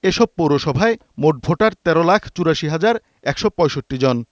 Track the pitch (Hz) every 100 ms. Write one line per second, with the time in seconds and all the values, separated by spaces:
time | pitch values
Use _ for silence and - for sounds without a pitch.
0 | 190 175 233 - 160 143 156 135 214 233
1 | _ - 147 147 - 165 220 202 - 160
2 | 170 202 - - 165 156 156 160 202 233
3 | _ _ - 143 214 - 165 143 - 131
4 | 131 120 117